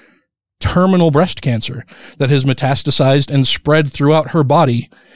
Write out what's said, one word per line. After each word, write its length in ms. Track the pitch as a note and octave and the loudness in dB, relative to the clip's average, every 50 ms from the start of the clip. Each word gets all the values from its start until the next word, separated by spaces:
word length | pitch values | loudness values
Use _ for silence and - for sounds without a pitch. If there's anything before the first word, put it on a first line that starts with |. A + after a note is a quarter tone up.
| _ _ _ _ _ _ _ _ _ _ _ - | _ _ _ _ _ _ _ _ _ _ _ -8
terminal 500 | - - - F3 F#3 F#3+ F#3+ F3+ E3+ D#3+ | -6 -2 0 0 2 2 2 2 2 2
breast 300 | C#3 D3 F#3 F3 - - | 2 2 0 0 -2 -6
cancer 440 | - C#3 A#2+ A2 - - - - - - - - - - - | -4 -4 -4 -4 -4 -8 -10 -12 -16 -18 -20 -20 -20 -14 -8
that 120 | - C#3+ B2+ | -4 -2 0
has 160 | D3 C3+ C3 | 0 0 0
metastasized 840 | C#3 C3 - C#3 C3 C#3 - - D3 - - C3+ C3+ C3+ C#3+ C3+ - C#3+ | 0 -2 -2 -2 -2 -2 -2 -2 -2 -2 0 2 2 2 2 0 0 0
and 140 | C3+ C3 | 0 0
spread 440 | - - - - D3 D3+ D#3+ D3+ C#3 | 0 -2 -2 -2 0 0 0 0 -2
throughout 400 | - - C#3 C#3+ D#3 D#3+ C#3+ - | -2 -2 0 2 2 2 0 0
her 120 | - E3 C#3+ | -2 -2 0
body. 460 | B2 D3 E3+ D#3 B2+ A#2+ A2+ - - _ _ _ _ _ | 2 2 2 2 2 0 -2 -4 -8 _ _ _ _ _